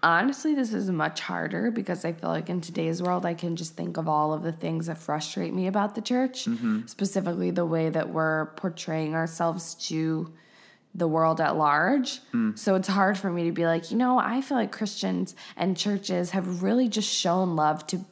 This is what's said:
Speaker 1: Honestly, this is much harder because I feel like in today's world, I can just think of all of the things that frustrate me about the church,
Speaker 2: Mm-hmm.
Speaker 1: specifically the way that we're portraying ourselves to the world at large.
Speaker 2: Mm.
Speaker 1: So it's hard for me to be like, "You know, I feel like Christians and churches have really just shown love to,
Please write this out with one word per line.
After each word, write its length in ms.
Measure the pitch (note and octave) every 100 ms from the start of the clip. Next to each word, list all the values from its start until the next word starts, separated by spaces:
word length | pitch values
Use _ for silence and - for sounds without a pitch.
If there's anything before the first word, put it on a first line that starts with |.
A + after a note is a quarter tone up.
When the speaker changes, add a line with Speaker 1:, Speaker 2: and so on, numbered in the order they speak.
Speaker 1:
Honestly, 500 | E3 E3 A#3 C#4 D#4+
this 180 | C#4+ A#3+
is 180 | G#3+ G3
much 300 | F3 D3+ -
harder 500 | - F3 E3 - A3+
because 340 | A3+ F#3+ F3 E3+
I 80 |
feel 160 | E3 E3+
like 180 | E3 E3
in 140 | F3+
today's 400 | E3 E3+ E3 E3
world, 240 | F3+ F3+ F3+
I 80 |
can 220 | E3+ F3 E3+
just 200 | D#3+ -
think 220 | E3+ E3+
of 100 | D#3+
all 260 | D3+ D3+
of 100 | D#3
the 80 | E3
things 340 | E3 E3 E3 E3
that 140 | E3
frustrate 520 | - D3+ D#3 - E3
me 120 | F#3 F#3
about 300 | G3+ G#3 G#3
the 60 |
church, 440 | G#3+ B3 C4 B3+ -
Speaker 2:
Mm-hmm. 360 | A2+ A#2 G#2+ A#2
Speaker 1:
specifically 640 | - F#3+ G3 F3+ F3 F3+
the 160 | F3 E3+
way 240 | E3 D#3+
that 200 | D#3+ E3
we're 360 | E3 D#3+ D#3 D3+ -
portraying 600 | F#3+ E3 - D#3+ D#3 D#3+
ourselves 580 | E3 E3 E3+ E3 E3 - -
to 420 | D#3+ D#3+ D#3+ E3 - - - - - _
the 140 | F3 E3+
world 320 | D#3+ D#3+ E3
at 160 | D#3 D#3
large. 640 | D3+ D3 F3 C#4 B3 - -
Speaker 2:
Mm. 240 | - A3 G#2
Speaker 1:
So 180 | - F#3+
it's 120 | F#3+
hard 300 | G3 F#3+ F#3+
for 120 | G3
me 140 | F3 E3+
to 60 |
be 140 | E3 E3
like, 260 | E3 E3
"You 60 | A3+
know, 200 | B3 B3+
I 220 | - A#3+
feel 160 | C4+ C4+
like 160 | G#3
Christians 640 | - G#3+ - G3 F#3 F#3 - - -
and 180 | F3+ F3+
churches 540 | G#3 G3 G3 F3+ F3
have 320 | F#3+ F#3 F3+
really 240 | F#3+ A#3 B3+
just 220 | G#3 G#3
shown 440 | - F3+ F3+ F3+ E3
love 280 | D3+ D#3 -
to, 120 | F3+ F#3